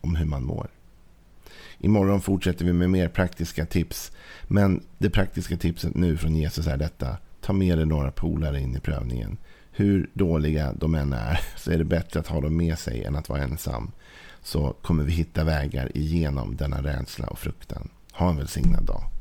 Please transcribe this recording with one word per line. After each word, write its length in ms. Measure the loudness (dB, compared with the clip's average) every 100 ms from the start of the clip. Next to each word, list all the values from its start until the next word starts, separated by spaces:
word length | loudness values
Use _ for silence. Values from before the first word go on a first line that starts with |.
om 160 | 0 0
hur 100 | 0
man 180 | 0
mår. 240 | -2 -4 -6 -12 -20 -20 -20 -20 -20 -20 -20 -20 -20 -2
Imorgon 420 | 4 4 6 2
fortsätter 440 | 2 0 0 0
vi 80 | 2
med 180 | 4 4
mer 180 | 4 2
praktiska 580 | 2 0 0 -6 -4 0
tips, 460 | 0 0 -6 -12 -16 -18 -16
men 380 | 0 4 4 4 -2 -2
det 120 | 2
praktiska 460 | 2 2 -2 -4 -2
tipset 380 | -2 -2 -4
nu 220 | 0 2 2
från 200 | 0 0
Jesus 300 | 0 -2 -2
är 100 | -2
detta. 400 | -2 -4 -6 -6 -12 -10
Ta 120 | -2
med 260 | 2 4 4
dig 80 | 2
några 240 | 2 0
polare 500 | 0 -2 0 -2 -2
in 160 | -2 -4
i 40 |
prövningen. 560 | -4 -4 -4 -6 -6 -8 -14 -20 -16
Hur 380 | 0 4 4 0
dåliga 600 | 0 2 4 2 2 0
de 220 | 0 0
än 180 | 2 0
är, 280 | -2 0 -2 -2
<laughs> 80 | -6
så 140 | 0
är 80 | 0
det 60 |
bättre 360 | 2 0 0 -6
att 60 | -2
ha 140 | -2
dem 160 | 0 2
med 220 | 2 0
sig 260 | -4 -6
än 120 | -4 -4
att 120 | -4
vara 140 | -4
ensam. 500 | -4 -4 -6 -6 -8 -12 -20 -20 -20 -18
Så 340 | -6 -2 -2 -4
kommer 220 | 0 2
vi 80 | 2
hitta 320 | 0 0 0
vägar 520 | 0 0 -2 -4 -4 -2
igenom 600 | 0 0 0 -2 -4 -4
denna 260 | -4 -2
rädsla 440 | -2 -4 -6 -6 -8
och 120 | -6
fruktan. 500 | -8 -8 -10 -10 -10 -14 -20
Ha 180 | 0 0
en 60 | 2
välsignad 480 | -2 4 6 6
dag. 300 | 4 2 -2 -4